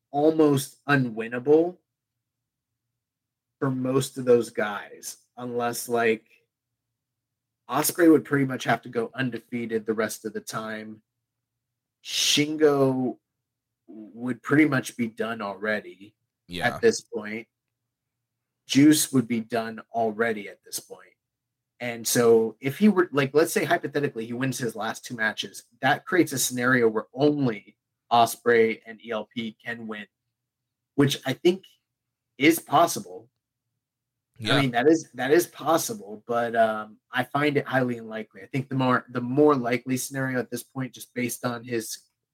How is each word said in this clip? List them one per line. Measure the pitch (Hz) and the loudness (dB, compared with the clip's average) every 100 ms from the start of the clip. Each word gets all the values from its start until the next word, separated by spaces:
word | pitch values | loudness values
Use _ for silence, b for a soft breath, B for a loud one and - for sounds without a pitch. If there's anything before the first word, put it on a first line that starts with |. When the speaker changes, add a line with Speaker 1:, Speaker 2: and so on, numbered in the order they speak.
| _ | _
Speaker 1:
almost | 143 151 160 151 139 - - - | 2 4 6 4 4 -2 -8 0
unwinnable | 139 123 110 113 123 123 156 175 180 _ _ _ _ _ _ _ _ _ _ _ _ _ _ _ _ _ _ | 2 0 -4 -6 -4 4 4 4 -4 _ _ _ _ _ _ _ _ _ _ _ _ _ _ _ _ _ _
for | 139 | -4
most | 131 127 131 135 - | -2 -2 -2 -2 -2
of | 127 | 2
those | 120 110 | 2 2
guys, | - 104 101 78 - - - _ - | -4 -6 -6 -12 -16 -16 -18 _ -16
unless, | 123 120 120 113 - | -10 -6 -4 -4 -4
like, | 120 117 110 _ _ _ _ _ _ _ _ _ _ _ _ _ _ - | 0 0 0 _ _ _ _ _ _ _ _ _ _ _ _ _ _ -6
Ospreay | 127 151 147 165 | -4 -2 4 6
would | 151 - | 6 4
pretty | 143 135 | 0 0
much | 127 | -2
have | 139 117 | -2 -2
to | 127 | -4
go | 120 113 | -6 -6
undefeated | 120 131 113 - 120 117 113 107 | -4 -6 -6 -8 -8 -4 -4 -2
the | |
rest | 110 107 - 110 | -2 -4 -6 -10
of | |
the | 104 | -10
time. | - 120 110 107 107 110 _ _ _ _ _ _ _ _ _ _ | -10 -10 -10 -10 -12 -18 _ _ _ _ _ _ _ _ _ _
Shingo | - - - - 151 156 151 139 135 131 127 - _ _ _ _ _ _ - | -8 -2 0 2 0 2 4 4 2 2 -2 -4 _ _ _ _ _ _ -20
would | 190 107 113 123 117 | -20 -18 -10 -8 -8
pretty | - 143 151 | 0 4 4
much | 135 - - | 2 -4 -6
be | 117 | -6
done | - 110 113 | -6 -8 -6
already | 101 95 107 107 90 90 104 _ _ _ - | -8 -6 -4 -4 -6 -18 -20 _ _ _ -14
Speaker 2:
Yeah. | 87 123 | -6 -4
Speaker 1:
at | - | 0
this | 117 110 | 0 0
point. | - 113 104 110 113 _ _ _ _ _ _ _ _ _ _ _ - | -4 -12 -10 -12 -14 _ _ _ _ _ _ _ _ _ _ _ -2
Juice | 131 147 151 - | 6 6 6 2
would | 135 113 | -2 -2
be | 117 | -4
done | 110 117 110 113 - | -4 -6 -6 -10 -8
already | 117 113 104 117 107 98 | -4 -2 0 -2 -4 -8
at | 90 | -16
this | _ - | _ -14
point. | - 92 90 _ _ _ _ _ _ - | -14 -20 _ _ _ _ _ _ _ -12
And | 120 117 110 | -10 -8 -2
so | 123 117 113 113 - | 2 6 6 4 -4
if | 135 139 | -8 2
he | 208 | 4
were, | 180 - | 4 2
like, | 139 131 | 0 0
let's | 147 165 | 2 2
say | - 151 | 0 0
hypothetically | 170 147 147 139 113 113 | -2 -2 -4 -4 -4 -8
he | |
wins | 120 131 123 | -4 -4 -4
his | 120 107 | -6 -4
last | 110 113 | -6 -8
two | - 120 | -10 -6
matches, | 110 104 101 - - _ | -4 -4 -10 -14 -20 _
that | 131 143 - | -2 -2 0
creates | 180 151 | 0 0
a | 131 | -2
scenario | - 127 123 127 117 | -4 -2 0 2 2
where | 107 - | 0 -6
only | 131 147 147 131 104 - _ _ _ - | 0 2 2 0 -2 -10 _ _ _ 0
Ospreay | 117 117 - 120 117 113 110 - | 4 4 2 2 4 4 0 -10
and | 110 | -18
E | 113 | -8
L | 110 104 123 | -8 -8 -8
P | 113 104 | -10 -10
can | - 117 110 | -12 -10 -10
win, | 107 101 _ _ _ _ _ _ _ _ - | -12 -14 _ _ _ _ _ _ _ _ 2
which | 139 - - | 2 2 -6
I | |
think | 131 175 185 - _ _ _ _ _ _ - | 0 0 0 -4 _ _ _ _ _ _ 0
is | 147 160 | 2 2
possible. | - 147 170 110 101 90 - _ _ _ _ _ _ _ _ _ _ - | 2 2 2 0 -10 -16 -20 _ _ _ _ _ _ _ _ _ _ -10
Speaker 2:
Yeah. | 110 123 | 0 2
Speaker 1:
I | |
mean, | 135 | 2
that | 120 139 | 2 4
is, | 160 - 123 | 2 0 -6
that | 127 | 2
is | 160 247 | 2 2
possible, | - 143 165 - 110 98 107 - | -4 -2 0 -2 -8 -12 -14 -4
but, | 117 117 117 | -2 0 2
um, | 113 110 107 107 _ | 2 0 -8 -16 _
I | 127 | -6
find | 127 135 147 139 | -4 0 0 0
it | 135 | 0
highly | 131 127 117 | 0 0 -2
unlikely. | 113 110 107 95 | -8 -10 -12 -16
I | 90 | -8
think | 139 135 | -6 -4
the | 135 | -2
more, | 127 123 - | 0 0 -2
the | 123 | -8
more | 120 135 151 | -2 4 4
likely | 139 120 123 131 127 | 4 0 -4 -2 -6
scenario | - 139 131 127 | -6 -6 -4 -4
at | 120 | -6
this | 123 | -8
point, | - 131 135 | -10 -10 -10
just | - - | -12 -14
based | 123 123 - | -6 -6 -6
on | 123 117 120 | -6 -8 -6
his | 120 110 - _ _ _ | -6 -6 -12 _ _ _